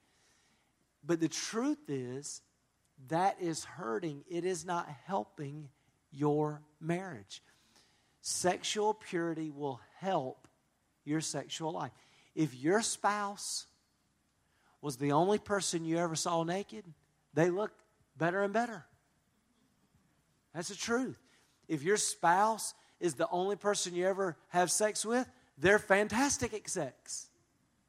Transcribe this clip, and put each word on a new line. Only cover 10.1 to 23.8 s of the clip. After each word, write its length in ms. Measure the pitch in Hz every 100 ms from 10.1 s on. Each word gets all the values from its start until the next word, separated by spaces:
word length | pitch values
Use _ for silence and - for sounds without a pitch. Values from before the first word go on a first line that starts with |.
| 175 131 - - _ _ _ _ _
your 160 | 143 156
sexual 520 | 156 151 - - 160
life. 180 | 175 139 - _ _ _ -
If 180 | 156
your 300 | 127 143 208
spouse 840 | 220 - 202 208 202 202 - - - _ _ _ _ _ _ _ _ _ _ _
was 160 | 147 123
the 160 | 143
only 260 | 147 180 208
person 440 | - 202 - 175
you 140 | 165 165
ever 180 | 170 160
saw 280 | 180 170
naked, 420 | 165 185 208 214 175 - _ _ _
they 160 | 143 175
look 220 | 180 214 - _ _ _ 131
better 280 | 165 185
and 100 | 202
better. 320 | 208 240 202 - _ _ _ _ _ _ _ _ _ _ _ _ _ _ _ _
That's 160 | 160 180
the 60 | 196
truth. 420 | - 233 247 120 _ _ _ _ -
If 140 | 156
your 160 | 156 208
spouse 800 | - - 170 180 214 214 - - _ -
is 160 | 175 143
the 120 | 165
only 240 | 180 190 202
person 400 | 202 202